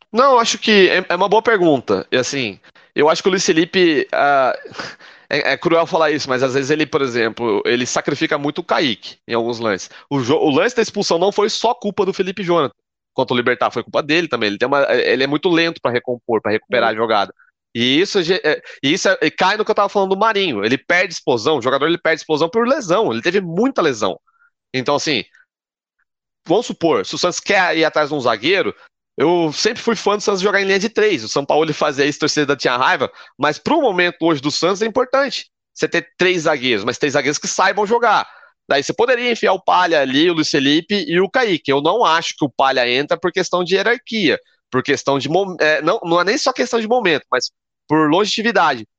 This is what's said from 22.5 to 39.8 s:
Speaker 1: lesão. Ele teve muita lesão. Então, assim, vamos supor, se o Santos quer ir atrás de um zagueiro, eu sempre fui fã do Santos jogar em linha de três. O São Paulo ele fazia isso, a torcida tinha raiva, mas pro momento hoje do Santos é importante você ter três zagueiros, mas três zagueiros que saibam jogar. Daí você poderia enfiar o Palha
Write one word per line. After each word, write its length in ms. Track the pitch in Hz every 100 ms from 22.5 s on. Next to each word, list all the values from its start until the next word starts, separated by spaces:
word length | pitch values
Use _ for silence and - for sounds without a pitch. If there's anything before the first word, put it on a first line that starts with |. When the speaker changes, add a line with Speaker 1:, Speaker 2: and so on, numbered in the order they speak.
| 226 233
Speaker 1:
lesão. 460 | 220 196 185 196
Ele 80 | 113
teve 180 | 139 196
muita 420 | 180 165 254 247
lesão. 360 | 170 113 104 80 _ _ _ _ _
Então, 220 | 131 123 147
assim, 280 | 160 131 - _ _ _ _ _ _ _ _ _ _ _ -
vamos 200 | 185 240
supor, 380 | 214 165 123
se 100 | 92
o 40 | -
Santos 220 | 180 -
quer 360 | - 202 175 160
ir 80 |
atrás 240 | 156 156 147
de 60 |
um 60 | 151
zagueiro, 540 | 120 110 131 190 120 - - _ _ -
eu 360 | 151 175 160
sempre 300 | 143 214 240
fui 140 | - 208
fã 200 | - 208
do 60 |
Santos 180 | 202 196
jogar 200 | 196 196
em 20 |
linha 140 | 196 196
de 100 | 214
três. 360 | 220 214 156
O 40 | 107
São 160 | 147
Paulo 200 | 139 147
ele 80 | 160
fazia 340 | 147 151 135 143
isso, 120 | 143
a 20 |
torcida 360 | 202 - 143 139
tinha 200 | 147 123
raiva, 340 | 139 175 123 - - -
mas 200 | 147 147
pro 220 | - 320
momento 360 | 269 180 175 170
hoje 180 | 165 151
do 100 | 143
Santos 320 | - 165 190
é 40 | 226
importante 640 | 233 254 269 277 - - _ _
você 140 | - -
ter 200 | 170 - -
três 260 | 180 180
zagueiros, 420 | 156 147 127 107
mas 140 | 113 117
três 140 | 151
zagueiros 240 | 139 131 147
que 80 | 196
saibam 380 | - 190 196 202
jogar. 420 | 233 233 185 - - - _ -
Daí 140 | 139
você 100 | 139
poderia 380 | - 240 240 247
enfiar 200 | 226 202
o 100 | 185
Palha 380 | - 180